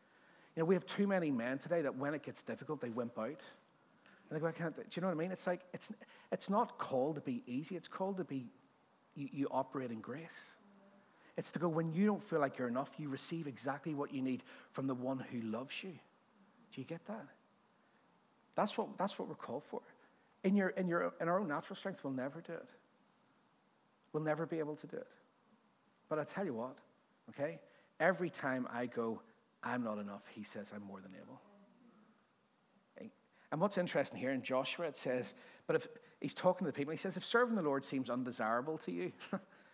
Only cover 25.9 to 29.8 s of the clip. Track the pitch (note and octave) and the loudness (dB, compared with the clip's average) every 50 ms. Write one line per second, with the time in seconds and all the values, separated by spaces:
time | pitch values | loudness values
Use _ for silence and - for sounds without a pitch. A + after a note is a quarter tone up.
25.9 | _ _ _ - D#3 D#3 C#3+ - - F#3 G3+ E3 A#2+ A2 A#2+ B2+ C#3 - - - | _ _ _ -2 0 0 0 -2 -2 -2 0 0 0 -2 -4 -6 -8 -12 -18 -20
26.9 | _ _ _ _ _ _ _ - A2+ - C#3 D#3+ E3+ D3+ - - - - - _ | _ _ _ _ _ _ _ -12 -6 -2 -2 -2 -4 -6 -12 -20 -20 -20 -20 _
27.9 | _ - D#3 F3+ F#3 E3 F#3 D#3+ - - - C3+ C3 B2+ B2 - A#2 A#2+ B2 B2 | _ 4 6 6 6 4 2 -2 -2 0 0 0 2 2 0 -2 -2 -2 -2 -2
28.9 | - A#2+ A2+ A2+ A2+ - - - - _ _ _ _ _ - A#2+ B2 B2 | 0 0 0 0 0 -4 -6 -14 -20 _ _ _ _ _ -4 -2 0 0